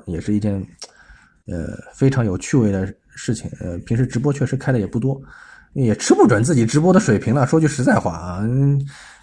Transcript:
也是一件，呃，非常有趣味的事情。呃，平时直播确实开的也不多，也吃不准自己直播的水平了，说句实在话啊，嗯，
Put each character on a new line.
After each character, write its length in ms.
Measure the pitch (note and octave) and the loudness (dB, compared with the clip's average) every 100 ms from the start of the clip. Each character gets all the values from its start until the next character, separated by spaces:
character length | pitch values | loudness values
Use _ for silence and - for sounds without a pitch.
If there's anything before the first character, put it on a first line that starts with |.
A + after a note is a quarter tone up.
也 160 | - E2+ | -6 -8
是 140 | - | -2
一 40 | G#2 | -2
件， 240 | G#2 G2 F2+ - - _ - - _ _ - | 0 -4 -8 -16 -20 _ -20 -20 _ _ -10
呃， 280 | F2 - - - | -8 -8 -12 -18
非 160 | - C3+ | 0 0
常 120 | C3 | 2
有 140 | A2+ F2+ | 0 -2
趣 180 | - | 0
味 160 | C#3 G#2+ | 2 2
的 160 | G2 F#2+ - _ - | 0 -4 -8 _ -10
事 180 | - | -6
情。 160 | A2+ E2+ - | -6 -8 -10
呃， 180 | F2+ F2 | -10 -10
平 180 | - A#2 | -4 -2
时 100 | B2+ | 0
直 120 | A#2 | 0
播 120 | D3 | -2
确 140 | C#3 | -2
实 100 | B2+ | -2
开 160 | C3 - | -2 -2
的 80 | B2 | -2
也 80 | G2+ | -2
不 120 | A2+ | -2
多， 200 | B2+ C#3 - - - - _ | -4 -4 -10 -20 -20 -20 _
也 220 | C#3+ A#2+ | -2 0
吃 180 | G#2+ - | 0 2
不 160 | G4+ D#4+ | 4 6
准 160 | G#2+ | 4
自 100 | B2+ | 2
己 120 | C#3 A2+ | 2 2
直 120 | D3 | 2
播 140 | E3+ | 4
的 80 | F#3+ | 4
水 180 | G#3+ G#2 | 4 0
平 160 | - | 2
了， 120 | C#3 C3 | 0 2
说 120 | D#3+ | 2
句 80 | D#3 | 2
实 160 | - | 0
在 120 | B2+ | 2
话 180 | G#3 F#2 | 2 0
啊， 280 | E2 F2 F2+ | -6 -8 -6
嗯， 360 | A2 C3 C#3 C#3 C#3 - - - | -2 0 2 0 -4 -12 -20 -20